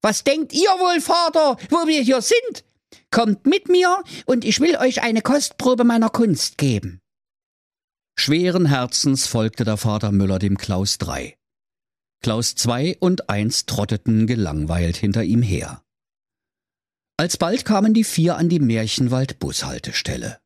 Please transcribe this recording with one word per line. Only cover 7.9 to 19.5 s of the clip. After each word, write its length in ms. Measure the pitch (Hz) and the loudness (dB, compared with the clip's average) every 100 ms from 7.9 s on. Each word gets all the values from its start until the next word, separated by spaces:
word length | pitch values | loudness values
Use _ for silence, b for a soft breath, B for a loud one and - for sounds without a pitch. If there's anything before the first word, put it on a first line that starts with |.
| _ _ - | _ _ -6
Schweren 480 | - 151 180 180 165 | 0 0 2 2 2
Herzens 600 | 139 123 - 147 135 - | 2 0 -2 0 0 -2
folgte 380 | 120 110 - | 0 -2 -2
der 120 | 110 107 | -2 0
Vater 360 | 113 107 104 | 0 -2 0
Müller 260 | 101 98 95 | 2 2 0
dem 180 | 101 98 | 0 -2
Klaus 420 | - 92 98 - | -2 -2 -2 -4
drei. 380 | - 65 64 - _ _ _ _ _ _ _ _ | -6 -8 -10 -16 _ _ _ _ _ _ _ _
Klaus 320 | - 110 117 | -4 -2 -2
zwei 420 | - 120 120 151 185 | -2 -2 0 -2 0
und 300 | 180 180 - | 0 0 -2
eins 360 | 104 107 - - | -2 -2 -2 -4
trotteten 600 | - 101 107 - 110 110 | -4 -2 -2 2 2 2
gelangweilt 720 | 120 95 76 76 82 85 85 | 0 -2 -2 -2 0 0 0
hinter 280 | 104 101 | -2 0
ihm 180 | 95 113 | 2 2
her. 400 | 120 80 - - _ _ _ _ _ _ _ _ _ _ _ _ _ _ | 2 -2 -6 -14 _ _ _ _ _ _ _ _ _ _ _ _ _ _
Alsbald 480 | 170 - 170 240 | -4 -2 -2 -2
kamen 300 | - 208 214 | 0 2 4
die 100 | 220 | 2
vier 320 | 220 - 165 - | 2 2 0 2
an 120 | 170 | 0
die 120 | 170 | 2
Märchenwald-Bushaltestelle. 1800 | 135 113 110 - 127 127 135 - 69 | 0 0 -2 -2 0 0 -2 -4 -8